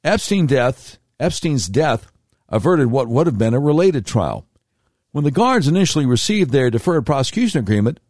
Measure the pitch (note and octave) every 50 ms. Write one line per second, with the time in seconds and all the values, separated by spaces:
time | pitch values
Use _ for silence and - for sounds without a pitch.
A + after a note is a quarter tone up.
0 | - D#3 G#3 G#3+ - - G#3 G3 E3 C3 C#3 C3 A#2+ B2+ C3 - - - - _
1 | _ _ _ _ C#3+ F3+ - - - E3 D3 B2+ F2+ F2 G2 C#3 D#3 D3+ A#2 A#2+
2 | - - _ _ _ _ _ _ _ _ - A2 - D#3+ F#3 D#3 C3+ A#2 A#2 C3+
3 | B2+ A#2 A#2 C3+ E3+ E3+ B2 G2 A2+ A2+ A#2 C3 C#3+ D3 D3 D#3 F3+ G3 D#3+ C3+
4 | G2+ - - A2 F2 C2 G#1 G#1 - _ _ _ _ _ _ _ _ _ _ _
5 | _ _ - D3 D3 D3 B2+ F3+ A#3 B3+ C4 A#3 C#3+ C#3 E3 F#3+ F#3+ D3+ - D#3
6 | C#3+ B2+ B2 A2 - - G#3 G#3 F3+ B2 A#2+ C#3 B2+ B2 A2+ A2+ - F3+ E3+ D#3
7 | A2 - D3 C#3 C3+ - - A3 B3 A3 - D#3 A2 F#2 G#2+ G#2 G2+ A#2 D#3+ -
8 | _